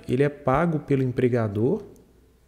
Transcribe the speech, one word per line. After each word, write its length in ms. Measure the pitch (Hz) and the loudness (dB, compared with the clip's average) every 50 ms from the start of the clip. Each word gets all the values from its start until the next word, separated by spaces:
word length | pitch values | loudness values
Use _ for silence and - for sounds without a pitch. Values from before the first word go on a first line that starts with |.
| - - | -6 -4
ele 140 | 120 123 139 | 0 2 2
é 40 | 147 | 0
pago 520 | 143 - - - 131 143 170 175 160 151 | 0 -2 -2 0 2 2 2 0 0 -2
pelo 240 | 143 - 139 135 131 | -2 0 0 0 0
empregador, 800 | 127 120 - 131 123 120 123 113 107 98 104 110 131 180 220 - - - - - _ _ _ _ _ _ _ _ | 0 0 0 0 2 2 2 0 0 0 0 0 0 0 -2 -4 -12 -20 -20 -20 _ _ _ _ _ _ _ _